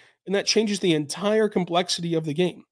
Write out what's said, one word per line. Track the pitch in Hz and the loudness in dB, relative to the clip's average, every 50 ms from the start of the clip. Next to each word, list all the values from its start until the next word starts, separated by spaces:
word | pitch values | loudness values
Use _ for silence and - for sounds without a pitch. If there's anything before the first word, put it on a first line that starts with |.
| - _ _ _ _ | -20 _ _ _ _
and | 175 190 | -2 -2
that | 202 - | -2 0
changes | - - 214 226 202 202 185 | 2 2 2 2 2 0 0
the | - 180 160 | 2 2 2
entire | 151 151 139 - 170 190 208 214 220 220 208 | 2 0 -2 -6 -4 -2 0 2 2 2 2
complexity | 214 196 180 170 170 175 180 180 - - 175 170 165 | 2 0 0 2 0 0 0 0 -2 -4 -4 -2 -2
of | 160 156 | -2 -2
the | 156 143 | -2 -2
game. | 160 180 170 - - - _ | 0 -2 -2 -2 -6 -14 _